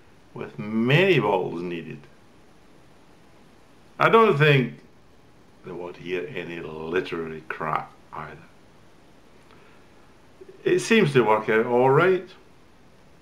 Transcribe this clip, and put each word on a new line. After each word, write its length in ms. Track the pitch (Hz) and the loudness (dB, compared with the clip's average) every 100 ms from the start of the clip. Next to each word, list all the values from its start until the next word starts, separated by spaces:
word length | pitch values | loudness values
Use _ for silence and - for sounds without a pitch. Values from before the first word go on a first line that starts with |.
| - - _ | -20 -20 _
with 260 | 117 107 - | -14 -14 -10
many 600 | 104 110 120 147 196 151 | -6 -2 2 4 4 4
bottles 440 | 104 98 90 85 | 2 0 -2 -6
needed. 380 | 87 85 80 80 - - - - _ _ - - - - - - - - - - _ - - - | -8 -10 -12 -16 -20 -20 -20 -20 _ _ -20 -20 -20 -20 -20 -20 -20 -20 -20 -20 _ -20 -20 -2
I 100 | 151 | 4
don't 300 | 220 220 147 | 6 4 4
think 360 | 151 139 117 - - - _ _ _ _ _ _ | 4 4 0 -6 -20 -20 _ _ _ _ _ _
they 80 | - | -16
want 240 | 85 87 90 | -14 -14 -14
to 60 | |
hear 240 | 87 90 87 | -8 -6 -6
any 260 | 95 85 85 | -10 -10 -10
literary 840 | 80 78 80 90 - 85 80 78 - | -12 -12 -4 -4 -2 -6 -8 -10 -12
crap 440 | - 80 78 - - - | -8 -4 -4 -6 -18 -18
either. 360 | 80 76 78 - - - - - - - - - - - - - - - - - _ _ - - - | -16 -14 -16 -20 -20 -20 -20 -20 -20 -20 -20 -20 -20 -20 -20 -20 -20 -20 -20 -20 _ _ -20 -20 -8
It 160 | - 180 | -2 -2
seems 320 | - 226 160 | 2 2 4
to 100 | 139 | 4
work 260 | 110 110 107 | 4 2 2
out 180 | 110 123 | 0 2
all 240 | 123 131 | 2 4
right. 380 | 139 180 180 - - - - - - - - - - | 4 4 0 -4 -20 -20 -20 -20 -20 -20 -20 -20 -20